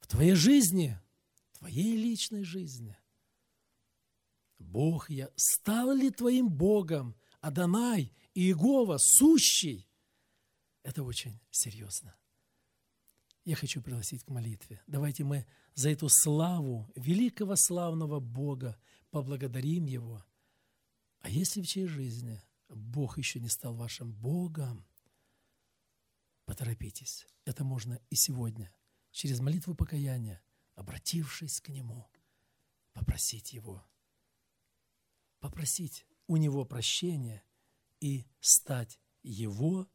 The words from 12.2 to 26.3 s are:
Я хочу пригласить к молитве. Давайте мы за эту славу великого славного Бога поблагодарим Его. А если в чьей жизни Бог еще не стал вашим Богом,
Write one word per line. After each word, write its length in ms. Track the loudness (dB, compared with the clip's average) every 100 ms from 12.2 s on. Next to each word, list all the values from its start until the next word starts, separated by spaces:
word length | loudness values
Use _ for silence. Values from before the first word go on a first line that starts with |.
| _ _ _ _ _ _ _ _ _ _ _ _ -6
Я 100 | -4
хочу 240 | -4 -8
пригласить 440 | -8 -8 -8 -10
к 40 | -10
молитве. 540 | -8 -8 -10 -14 -20 -8
Давайте 380 | -4 -4 -4
мы 220 | -4 -4 -6 _ _
за 140 | -2 0
эту 220 | 0 4
славу 840 | 4 6 4 2 0 -2 -4 -8
великого 640 | -8 0 2 2 0 -2 2
славного 640 | 2 2 -2 -2 -2 -4
Бога 580 | -6 -6 -4 -4 -8 -10 _ _ _
поблагодарим 760 | -6 -6 -6 -6 -4 -2 -2 -2
Его. 360 | -6 -8 -14 -18 _ _ _ _ _ _ _ _ _
А 100 | -4
если 320 | -2 -2 -2
в 40 | -6
чьей 200 | -4 -4
жизни 560 | -4 -6 -6 -10 -12 -16 _ _
Бог 480 | -16 -10 -6 -4 -4
еще 240 | -6 -6
не 80 | -6
стал 260 | -6 -6
вашим 380 | -8 -10 -10 -12
Богом, 720 | -8 -4 -2 -4 -6 -8 -8 -16 _ _ _ _ _ _ _ _ _ _ _ _ _ _